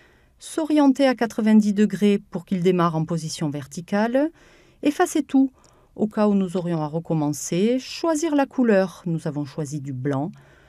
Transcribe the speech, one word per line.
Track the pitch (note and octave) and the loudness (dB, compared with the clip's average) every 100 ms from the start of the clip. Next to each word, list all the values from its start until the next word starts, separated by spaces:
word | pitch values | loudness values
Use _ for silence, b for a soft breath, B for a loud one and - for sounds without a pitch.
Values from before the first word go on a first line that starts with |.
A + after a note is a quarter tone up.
| b b b _ | b b b _
s'orienter | - - D#4 D4+ C#4+ C4 C4+ | -10 -6 0 4 4 4 2
à | B3+ | 2
quatre-vingt-dix | A#3 - A3 G#3+ G#3 G3+ | -2 0 4 4 4 2
degrés | G#3+ E3+ G#3 G3+ - | 0 2 2 2 -2
pour | F3+ - | -12 -6
qu'il | F#3 | 0
démarre | F3 F3+ E3+ D#3+ | 2 4 2 0
en | D#3 | -2
position | E3+ D#3 - D3+ | -4 -6 -6 -6
verticale, | C#3+ C#3 - E3+ G3+ A3+ B3+ D4+ b b b b b D4 | -6 -10 -14 -6 -2 0 0 0 b b b b b -2
effacer | D4 F4+ D#4+ - | 0 0 -2 0
tout | C4+ C4+ b b b b - | 2 2 b b b b -6
au | G#3+ | -4
cas | A3 G#3 | 0 2
où | G3+ | 2
nous | F#3 F#3 | 0 -2
aurions | F3 E3 | -2 -2
à | D3+ | -4
recommencer, | D#3+ E3 D#3+ D3 D3 - E3+ G#3+ B3+ | -6 -4 -2 -2 -4 -4 0 0 0
choisir | - - E4+ D4+ E4 D4 | -4 -6 -2 0 0 0
la | C4+ | 0
couleur, | - A#3+ G3 F#3+ - F3+ | 0 2 2 0 -4 -6
nous | E3 E3 | -4 -4
avons | C#3+ D3 | -6 -8
choisi | - D3+ D3 | -8 -8 -8
du | C3+ | -8
blanc, | C3 C#3 C3+ D3 b b b | -6 -4 -2 -4 b b b